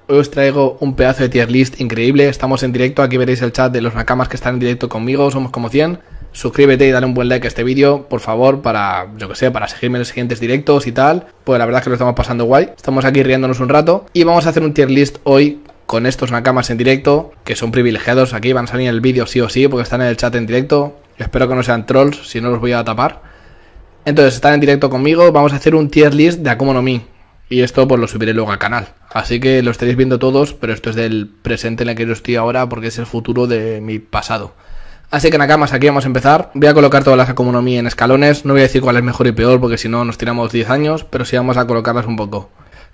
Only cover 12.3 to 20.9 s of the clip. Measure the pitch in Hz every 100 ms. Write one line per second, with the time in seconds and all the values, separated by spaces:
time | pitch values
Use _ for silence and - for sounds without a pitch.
12.3 | 120 117 135 190 - - 135 131 135 131
13.3 | 131 131 123 127 147 160 190 196 175 170
14.3 | 170 165 156 156 151 135 135 139 - -
15.3 | 139 147 147 - _ - 113 123 131 123
16.3 | 120 120 127 120 117 123 135 143 147 160
17.3 | - - 117 117 120 120 107 - 123 127
18.3 | 113 117 131 117 123 127 113 127 127 117
19.3 | 123 113 127 139 131 117 123 123 113 123
20.3 | 120 113 123 139 147 143